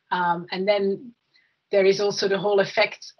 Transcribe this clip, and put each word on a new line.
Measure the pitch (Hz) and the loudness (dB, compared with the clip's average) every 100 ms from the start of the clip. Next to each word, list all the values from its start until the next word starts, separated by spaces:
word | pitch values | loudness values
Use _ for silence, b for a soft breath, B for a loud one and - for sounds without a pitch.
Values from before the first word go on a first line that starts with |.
| - | -6
Um, | 180 175 175 175 | -2 -2 -2 -4
and | 185 190 | -6 0
then | 208 196 196 240 - _ _ _ _ - | 0 0 -4 -8 -20 _ _ _ _ -2
there | 202 190 | 2 4
is | 196 | 2
also | 202 196 202 | 0 -2 -2
the | 190 | 0
whole | 208 202 | 0 2
effect | 180 - 202 - - - | 2 0 -2 -2 -20 -10